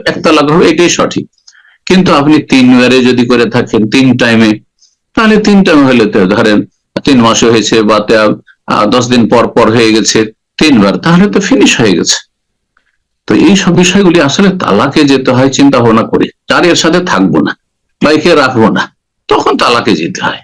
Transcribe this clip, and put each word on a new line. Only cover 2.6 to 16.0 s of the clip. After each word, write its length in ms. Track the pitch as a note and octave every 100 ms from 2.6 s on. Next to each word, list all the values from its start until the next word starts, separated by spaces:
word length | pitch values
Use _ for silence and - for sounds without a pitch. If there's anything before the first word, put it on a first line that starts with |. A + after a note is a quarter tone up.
| B2+ B2+ B2 C3
যদি 220 | B2 B2 A#2+
করে 240 | A#2+ A2+
থাকেন, 380 | B2 A2+ A2+ G#2+
তিন 280 | C3+ C3 A#2+
টাইমে, 360 | A#2+ A2+ A2 G#2 - _ _ _ _
তাহলে 220 | - A3 G#3+
তিন 280 | G#3+ G3
টাইম 220 | F#3 D3+ C3+
হলে 200 | B2 G2+
তো 200 | A2 F#2+
ধরেন 360 | G#2 A2 G#2 - _ _ -
তিন 160 | - C3
মাসে 300 | A2+ A2 A#2
হয়েছে 320 | A#2 G#2 A2+
বা 160 | G#2+ G#2+
তে-, 360 | G#2+ A2+ G#2+ - - _ -
আহ, 180 | A2 G#2+
দশ 220 | B2+ A#2+
দিন 200 | B2 A2
পর 200 | A#2+ A2
পর 220 | B2 A2
হয়ে 220 | A2+ A2+
গেছে 320 | A2 G#2 A2+ A2 - _ -
তিনবার, 380 | - A#3+ G3 F#3+
তাহলে 300 | E3+ F3 G3+
তো 100 | G3
ফিনিশ 400 | - C4 - -
হয়ে 120 | A2
গেছে। 240 | E2+ - - - _ _ _ _ _ _ _ _ _ -
তো 80 |
এই 220 | G#2+ E3 G3
সব 180 | F3+
বিষয়গুলি 460 | E3+ F3+ G3 F#3 E3+
আসলে 280 | C#3+ - G3
তালাকে 560 | F#3 - G2+ C#3 D3+
যেতে 260 | C#3+ C3+ C3
হয় 180 | B2 C3+
চিন্তা 300 | C#3 C#3 C3
ভাবনা 240 | A#2 A2